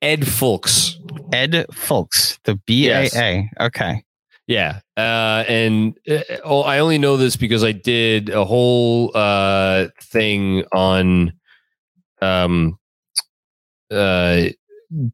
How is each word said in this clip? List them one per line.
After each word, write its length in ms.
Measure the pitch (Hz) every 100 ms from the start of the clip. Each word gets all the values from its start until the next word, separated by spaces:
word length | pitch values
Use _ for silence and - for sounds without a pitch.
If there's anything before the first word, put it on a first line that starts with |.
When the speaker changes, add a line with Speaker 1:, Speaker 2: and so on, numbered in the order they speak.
Speaker 1:
Ed 200 | 147 151
Fulks. 760 | 139 110 131 95 - - - - - - -
Speaker 2:
Ed 180 | 120 139 165 -
Fulks, 680 | - - 131 80 - - -
the 120 | - 101
B 340 | - 120 147
A 100 | 117
A. 20 |
Speaker 1:
Yes. 420 | 139 - 113 92 104 -
Speaker 2:
Okay. 440 | 117 - 92 110 - _ _ _ -
Speaker 1:
Yeah. 320 | 113 82 98 _ -
Uh, 480 | 113 113 110 110 113
and, 480 | 113 113 107 110 - -
uh, 120 | 151 - - 160
oh, 160 | 143
I 180 | 143 139
only 180 | 160 156
know 200 | 143 135
this 180 | 127 -
because 300 | 113 113 113
I 80 |
did 560 | 104 120 120 113 110 104
a 160 | 104 95
whole, 680 | 120 123 123 120 117 117 110
uh, 720 | 104 101 98 98 95 95 92 -
thing 600 | - 113 107 101 98 95 -
on, 600 | 92 95 92 92 90 85 - _ _ _ _ _ _ _ -
um, 580 | 95 92 90 87 82 85 _ _ _ - - _ _ _ _ _ -
uh, 540 | 101 98 90 87 87 85 - _ - - 160 120